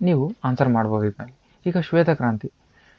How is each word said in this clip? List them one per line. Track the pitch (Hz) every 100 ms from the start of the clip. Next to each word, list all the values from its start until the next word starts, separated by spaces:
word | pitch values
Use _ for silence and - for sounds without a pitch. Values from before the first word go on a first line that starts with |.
ನೀವು | 175 127 151 233
ಆನ್ಸರ್ | 127 127 131
ಮಾಡ್ಬೋದು | 117 107 107 107
ಇದ್ರಲ್ಲಿ. | 101 120 - _ _ 180
ಈಗ | 175
ಶ್ವೇತ | 160 170 170
ಕ್ರಾಂತಿ, | 156 123 110 - _ _ _ _